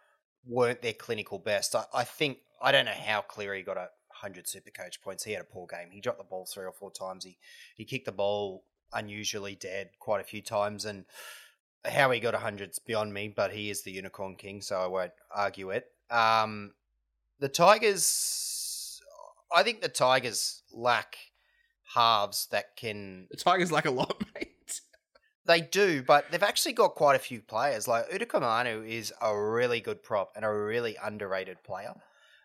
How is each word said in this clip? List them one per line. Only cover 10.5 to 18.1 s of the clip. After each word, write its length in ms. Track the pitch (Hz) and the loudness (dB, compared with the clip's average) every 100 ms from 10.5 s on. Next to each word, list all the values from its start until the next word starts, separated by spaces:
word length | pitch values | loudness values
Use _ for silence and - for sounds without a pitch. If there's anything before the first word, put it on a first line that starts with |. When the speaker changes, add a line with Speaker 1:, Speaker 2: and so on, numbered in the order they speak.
| 110 104 104 107 | -2 -2 -2 -8
Speaker 1:
and 180 | 101 90 - - - - _ _ _ | -10 -14 -18 -18 -18 -20 _ _ _
how 260 | - - 135 | -2 4 4
he 100 | 120 | 4
got 140 | 113 | 0
a 40 | 104 | -2
hundred's 400 | 113 101 98 - | -2 -6 -10 -10
beyond 340 | - 110 107 | -4 -2 -2
me, 160 | 101 104 | -4 -6
but 240 | 101 98 | -2 -2
he 160 | 104 104 | -2 -6
is 140 | 98 | -6
the 100 | - | -8
Unicorn 440 | 95 95 - 95 92 | -10 -10 -10 -10 -10
King, 260 | 101 101 | -14 -12
so 180 | 98 95 | -4 -2
I 60 | 92 | 0
won't 260 | 92 90 - _ | 0 -2 -6 _
argue 400 | 101 101 98 95 | -2 -2 -2 -6
it. 140 | 107 - _ - | -6 -6 _ -2
Um, 640 | 117 113 113 110 107 101 _ _ _ _ _ _ _ | 4 6 6 2 -4 -12 _ _ _ _ _ _ _
the 80 | 139 | -4
Tigers, 1500 | - 175 220 220 190 - | 6 8 8 4 2 2